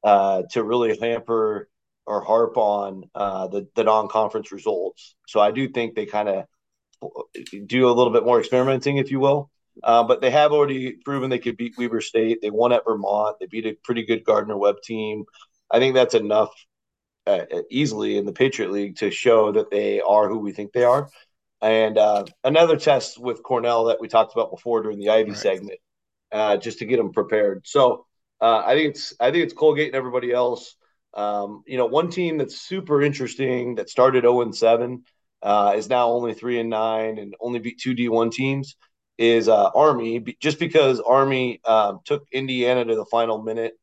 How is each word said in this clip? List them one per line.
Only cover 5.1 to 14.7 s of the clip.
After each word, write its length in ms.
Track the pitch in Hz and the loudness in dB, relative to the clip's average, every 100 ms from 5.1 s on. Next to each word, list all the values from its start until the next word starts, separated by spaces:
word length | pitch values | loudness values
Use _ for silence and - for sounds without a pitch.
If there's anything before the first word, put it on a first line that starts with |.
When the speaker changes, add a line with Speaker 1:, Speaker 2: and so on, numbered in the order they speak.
| _ _ | _ _
Speaker 1:
So 140 | 110 | 2
I 100 | 104 | 2
do 160 | 110 131 | 2 -4
think 260 | 127 117 | -4 -4
they 120 | 113 104 | -6 -6
kinda 420 | 104 104 95 98 _ _ _ _ _ - - - - - 101 101 | -4 -2 -4 -6 _ _ _ _ _ -16 -14 -16 -18 -18 -18 -6
do 240 | 123 127 | 2 4
a 20 | |
little 220 | 120 123 | 4 4
bit 100 | 113 | 2
more 160 | 110 120 | 2 2
experimenting, 560 | 110 127 131 135 143 139 | 2 0 0 0 -2 -2
if 160 | 135 | -2
you 80 | 139 | 0
will. 320 | 131 143 143 _ _ - | 0 0 -4 _ _ -6
Uh, 200 | - 117 113 | 2 4 4
but 160 | 123 | 2
they 100 | 131 | 2
have 220 | 139 151 | 4 4
already 400 | 147 143 135 127 - | 4 2 0 -6 -10
proven 260 | - 139 131 | -8 -6 -2
they 80 | 123 | -2
could 180 | 120 104 | -4 -6
beat 160 | 120 117 | -8 -6
Weber 220 | 120 113 | -4 -4
State. 420 | - 117 113 113 | -2 -2 0 -2
They 80 | 107 | -4
won 220 | 104 120 | 0 2
at 140 | 120 113 | 2 2
Vermont. 500 | 107 98 104 107 107 | -4 -2 0 -2 -4
They 60 | 92 | -10
beat 180 | 107 110 | -8 -8
a 80 | 107 | -8
pretty 220 | - 117 110 | -6 -6 -2
good 180 | 113 | -2
Gardner-Webb 540 | - 107 104 104 101 | 2 0 0 -2 0